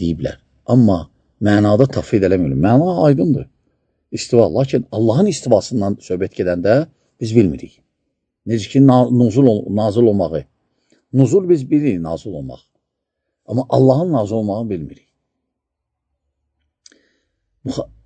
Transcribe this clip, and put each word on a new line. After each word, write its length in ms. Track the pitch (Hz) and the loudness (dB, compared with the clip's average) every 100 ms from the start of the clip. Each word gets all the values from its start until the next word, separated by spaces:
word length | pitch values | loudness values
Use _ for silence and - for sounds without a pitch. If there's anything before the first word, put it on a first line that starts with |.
deyiblər. 400 | 85 82 67 - _ _ - | -6 -4 -8 -10 _ _ 0
Amma 380 | 123 113 90 76 _ _ _ | 2 4 2 -4 _ _ _
mənada 460 | 107 104 104 107 135 | 0 2 2 2 2
tafvid 380 | - - 110 95 | 0 -4 0 0
eləmirlər. 320 | 95 80 67 | 0 0 0
Məna 360 | 85 123 175 175 160 | 2 2 2 0 2
aydındır. 400 | 143 180 143 - _ _ _ _ _ _ | 2 0 -2 -6 _ _ _ _ _ _
İstiva. 360 | - - 120 104 | -14 -2 2 2
Lakin 320 | 85 135 139 127 | 0 -2 -4 -4
Allahın 380 | 104 113 117 202 | -2 0 2 0
istivasından 680 | 165 - 104 - 127 101 101 | -2 0 0 0 -4 -4 -6
söhbət 360 | - 90 92 - | -8 -6 -6 -4
gedəndə 380 | 90 87 87 127 160 _ _ _ | -4 -2 0 0 0 _ _ _
biz 140 | 113 113 | 0 2
bilmirik. 420 | 98 71 - _ _ _ _ _ _ _ - | 2 -2 -12 _ _ _ _ _ _ _ -8
Necə 260 | 113 98 | -6 -2
ki, 100 | 139 | 4
na-, 280 | 135 127 120 | 6 6 2
nuzul 360 | 123 120 107 135 | 2 2 2 2
ol-, 200 | 107 - 101 | 2 -2 -4
nazil 320 | 110 101 117 | -2 2 2
olmağı. 380 | 98 85 78 71 _ _ _ _ _ _ | 2 -2 -4 -10 _ _ _ _ _ _
Nuzul 360 | 127 131 170 180 | 0 2 2 2
biz 220 | 170 131 | 0 0
bilirik, 300 | 147 147 92 | -2 0 -2
nazil 320 | 80 82 113 | -6 -8 -10
olmaq. 320 | 85 67 64 _ _ _ _ _ _ _ _ - | -12 -14 -16 _ _ _ _ _ _ _ _ -8
Amma 180 | 113 135 | -6 -2
Allahın 440 | 127 131 131 180 | 2 4 2 0
nazil 220 | 143 104 | -2 -2
olmağını 360 | 110 104 101 113 | -4 -4 -6 -6
bilmirik. 380 | 92 71 - _ _ _ _ _ _ _ _ _ _ _ _ _ _ _ _ _ _ _ _ _ _ _ _ _ _ | -8 -10 -16 _ _ _ _ _ _ _ _ _ _ _ _ _ _ _ _ _ _ _ _ _ _ _ _ _ _
Muxa-, 240 | 131 - - - | -10 -10 -12 -16